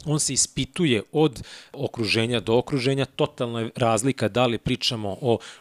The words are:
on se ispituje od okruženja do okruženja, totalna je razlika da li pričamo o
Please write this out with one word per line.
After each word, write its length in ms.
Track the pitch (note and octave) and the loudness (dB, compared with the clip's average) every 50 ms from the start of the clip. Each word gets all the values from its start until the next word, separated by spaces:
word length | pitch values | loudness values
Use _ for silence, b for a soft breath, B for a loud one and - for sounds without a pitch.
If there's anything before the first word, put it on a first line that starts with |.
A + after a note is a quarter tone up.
| - | -4
on 140 | D#3 D3 D3+ | -2 -2 0
se 140 | - - C3+ | 0 -2 0
ispituje 720 | A#2 - - - - C3 - - - F3+ D3+ A#2+ G#2 - - | 0 -2 -2 -2 -4 -4 -4 -2 0 2 2 2 2 0 -2
od 300 | - D3+ D#3+ D3+ A#2 - B B B B B B B | 0 2 2 2 0 -4 B B B B B B B
okruženja 640 | C3+ C#3 - - - A#2 F#2+ F#2 A2+ A2+ A#2 B2 A#2 | -6 -6 -6 -4 -4 -2 0 0 0 0 0 0 -2
do 180 | F#2+ - A2+ | 0 2 2
okruženja, 480 | B2 B2 - D3 C3+ A#2 C3 C#3 C#3 C3+ | 2 2 2 -2 0 0 0 0 0 -2
totalna 540 | - - - D3+ - - - B2+ A#2 A#2 A#2 | -4 -2 -2 -2 -2 -2 -4 -6 -4 -4 -4
je 80 | A2+ A#2+ - | -6 -6 -2
razlika 520 | - A#2+ A2+ A2+ G#2+ B2+ C3+ B2 - A#2 | 0 2 2 2 2 2 0 0 0 0
da 180 | G#2 G2 A#2+ B2+ | 0 2 2 2
li 120 | B2 A#2 | 2 0
pričamo 600 | G#2 - - B2+ - - - B2+ A2 G#2+ G2+ F#2+ - | -2 -2 -2 -2 0 -2 -4 -2 -2 -4 -6 -6 -2
o 160 | C#3+ B2 A2+ G2 B B B B | 0 2 2 0 B B B B